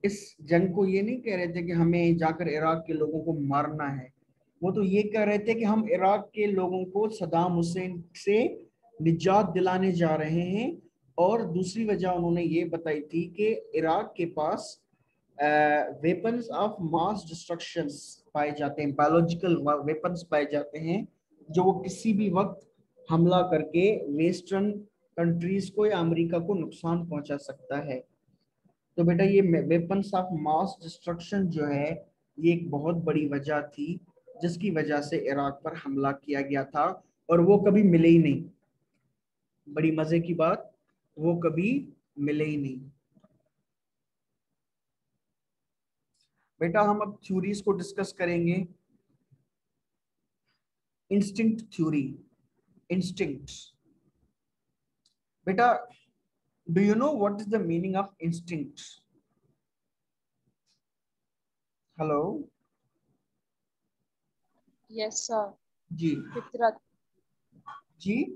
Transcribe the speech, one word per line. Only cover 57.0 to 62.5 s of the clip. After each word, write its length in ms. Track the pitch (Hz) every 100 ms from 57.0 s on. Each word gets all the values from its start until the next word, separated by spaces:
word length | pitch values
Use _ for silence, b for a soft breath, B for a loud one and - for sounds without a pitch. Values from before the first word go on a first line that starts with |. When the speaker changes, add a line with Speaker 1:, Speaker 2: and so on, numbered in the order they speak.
| 277 285
Speaker 1:
what 180 | 202 202
is 120 | 208
the 120 | 220
meaning 340 | 170 165 190
of 120 | 190 196 _ 165
instinct? 520 | 170 170 165 139 - - - _ _ _ _ _ _ _ _ _ _ _ _ _ _ _ _ _ _ _ _ _ _ _ _ _ _ _ _ _ -
हेलो? 500 | 156 147 160 294 -